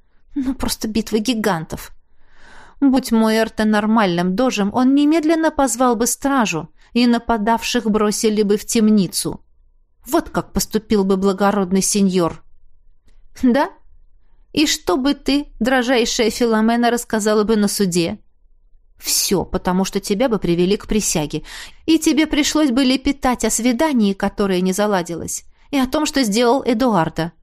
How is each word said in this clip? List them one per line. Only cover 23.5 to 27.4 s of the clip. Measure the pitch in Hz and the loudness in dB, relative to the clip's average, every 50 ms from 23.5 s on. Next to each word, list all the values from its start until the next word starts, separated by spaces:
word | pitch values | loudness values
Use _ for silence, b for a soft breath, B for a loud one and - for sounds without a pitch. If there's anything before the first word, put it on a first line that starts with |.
| - - 220 254 254 233 320 311 277 233 208 196 196 | -2 0 0 0 0 0 0 0 2 2 2 2 0
которое | - 196 202 - - 202 196 185 180 | -2 -4 -4 -2 -2 -2 0 0 0
не | 180 185 180 | 0 0 0
заладилось, | 208 208 214 202 180 170 - 170 156 - 170 - - - - - _ - - | 0 0 0 0 -2 -2 -4 -8 -10 -10 -10 -10 -12 -12 -18 -20 _ -12 -4
и | 285 269 | -2 -2
о | 254 254 | -2 0
том, | - 302 311 | -2 -2 -2
что | - - 277 247 | -2 0 -2 0
сделал | 208 190 233 247 233 262 269 - | 0 0 2 2 2 2 2 0
Эдуардо. | - 254 220 262 247 208 175 160 160 - - 160 170 - _ | -2 0 0 0 2 2 2 0 0 -2 -6 -6 -8 -8 _